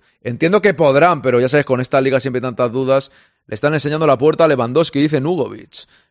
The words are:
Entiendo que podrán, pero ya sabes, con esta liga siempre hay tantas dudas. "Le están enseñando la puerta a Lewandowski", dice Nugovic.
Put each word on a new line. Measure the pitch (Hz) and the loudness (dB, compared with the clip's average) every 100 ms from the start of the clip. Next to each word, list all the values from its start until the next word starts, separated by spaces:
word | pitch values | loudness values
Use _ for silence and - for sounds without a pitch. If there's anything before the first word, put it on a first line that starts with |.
| _ _ | _ _
Entiendo | 113 120 160 208 | -12 -4 0 2
que | 202 | 2
podrán, | 165 156 135 165 165 | 2 2 4 4 2
pero | 127 123 | 0 0
ya | 127 | 2
sabes, | 147 139 | 0 0
con | 123 | -2
esta | 127 143 | 0 0
liga | 135 131 | 0 0
siempre | 127 127 | -2 -6
hay | |
tantas | 127 117 123 | -6 -4 -4
dudas. | 117 131 135 135 _ _ _ _ | -2 0 0 -2 _ _ _ _
"Le | 110 | -4
están | 143 | -2
enseñando | 156 147 151 156 | -2 -2 0 2
la | 131 | 4
puerta | 143 165 | 2 4
a | 165 | 2
Lewandowski", | 139 117 131 165 143 | 2 0 0 0 0
dice | 151 151 | 0 0
Nugovic. | 139 180 113 104 - - - _ _ | -2 -4 -6 -8 -18 -20 -20 _ _